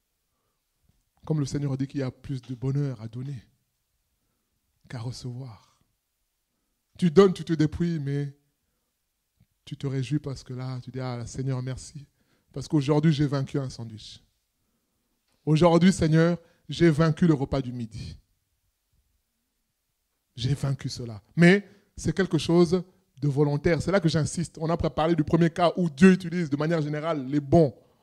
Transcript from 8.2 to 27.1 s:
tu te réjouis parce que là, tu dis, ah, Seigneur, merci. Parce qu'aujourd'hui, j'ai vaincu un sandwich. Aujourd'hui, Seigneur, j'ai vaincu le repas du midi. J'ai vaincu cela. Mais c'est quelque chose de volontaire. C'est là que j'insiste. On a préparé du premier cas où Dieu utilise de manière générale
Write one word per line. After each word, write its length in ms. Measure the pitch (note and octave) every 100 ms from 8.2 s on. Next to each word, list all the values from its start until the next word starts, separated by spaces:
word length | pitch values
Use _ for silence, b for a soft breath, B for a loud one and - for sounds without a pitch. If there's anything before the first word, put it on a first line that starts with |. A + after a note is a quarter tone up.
| C#3+ C#3 _ _ _ _ _ _ _ _ _ _ _ _
tu 140 | - D3+
te 100 | C#3
réjouis 320 | C3+ A#2 D3
parce 240 | C#3+ B2+
que 100 | -
là, 260 | B2+ C3 B2+
tu 80 | B2
dis, 80 | B2+
ah, 260 | B2+ A#2+ B2
Seigneur, 360 | C3+ C3 B2+
merci. 420 | B2+ B2+ - C#3 D3 _ _ _ _
Parce 160 | C#3 B2+
qu'aujourd'hui, 440 | D#3 C3+ D3+ D#3+
j'ai 140 | C#3+ D3
vaincu 320 | C#3 C3+ D3
un 120 | C3
sandwich. 520 | - A#2 A2 - - _ _ _ _ _ _ _ _ _ _ _ _ C#3+
Aujourd'hui, 460 | D#3 E3+ E3 F#3
Seigneur, 460 | - E3 D#3+ E3 F3 b b b
j'ai 200 | C#3+ E3+
vaincu 360 | D3 E3 D3+ F3
le 80 |
repas 280 | C#3+ C3+ C#3
du 100 | B2+
midi. 480 | B2 A#2 - - - _ _ _ _ _ _ _ _ _ _ _ _ _ _ _ _ _ _ _ _ _ -
J'ai 180 | A#2+
vaincu 360 | C#3 C#3 C3+ C3+
cela. 320 | - A#2+ G#2+ - -
Mais 320 | E3+ G3+ G3+ b b b
c'est 180 | -
quelque 240 | D#3+ F#3 D#3+
chose 460 | - E3+ E3+ F3+ F3 _ _ -
de 60 | C#3+
volontaire. 540 | C3+ D3 D3 F3 D3+
C'est 100 | -
là 80 | G3
que 100 | E3
j'insiste. 480 | D#3+ C3+ - D#3 -
On 100 | D#3
a 80 | E3+
préparé 380 | E3 - D#3+ E3
du 80 |
premier 260 | D3+ E3+ E3+
cas 220 | E3+ E3+ F3+
où 120 | E3+
Dieu 220 | C3+ F#3+
utilise 380 | F#3 E3+ F3 D#3+
de 80 | C#3+
manière 240 | D3+ E3+
générale 440 | D3 D3+ D#3+